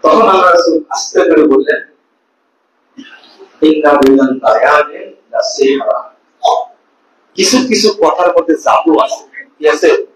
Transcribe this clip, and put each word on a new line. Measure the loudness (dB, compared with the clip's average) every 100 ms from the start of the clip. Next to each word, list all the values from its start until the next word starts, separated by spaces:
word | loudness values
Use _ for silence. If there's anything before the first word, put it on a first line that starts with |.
তখন | 0 2
আল্লাহ | 2 2 2
রাসূল | 2 0 -2 -4
আস্তে | -12 -4 -2
করে | 2 2 2
বললেন, | 2 0 -6 -8 _ _ _ _ _ _ _ _ _ _ -20 -20 -20 _ _ -20 _
"ইন্না | 0 2 2
মিনাল | 2 4 4 2 -2
বায়ানি | 0 0 2 0 -2 -6 -18 -20 _
লাসিহরা।" | -6 -6 -2 0 0 -2 -6 -8 _ _ _ -2 -2 -6 _ _ _ _ _ _
কিছু | -4 0 0
কিছু | 0 0 -2 0
কথার | -2 0 0
মধ্যে | 0 0 -2
জাদু | 0 0 0 0
আছে। | 0 -6 -14 -20 -20 _
কি | -2
আছে? | 0 0 0 -2